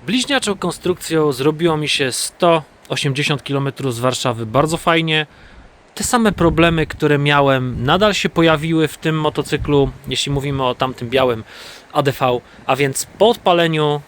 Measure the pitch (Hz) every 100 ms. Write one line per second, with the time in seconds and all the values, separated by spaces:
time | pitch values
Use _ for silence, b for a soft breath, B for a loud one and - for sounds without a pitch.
0 | 135 247 247 277 214 190 180 - 190 175
1 | - 160 151 123 139 156 170 156 147 -
2 | 131 - - - 175 165 143 _ - 160
3 | 147 131 147 147 - 139 139 - 131 117
4 | 127 120 131 117 110 120 156 160 - 165
5 | 160 156 151 B B B B B _ -
6 | 208 247 220 - 170 156 170 165 151 -
7 | 151 147 147 143 139 135 127 117 123 180
8 | 208 190 185 - 165 156 160 165 151 -
9 | 160 156 151 151 139 147 - 143 135 -
10 | - 131 - 139 139 135 131 123 131 127
11 | 120 131 131 113 110 B B B B 151
12 | 139 131 131 123 - B - 131 139 131
13 | - - 208 233 - 175 170 156 151 147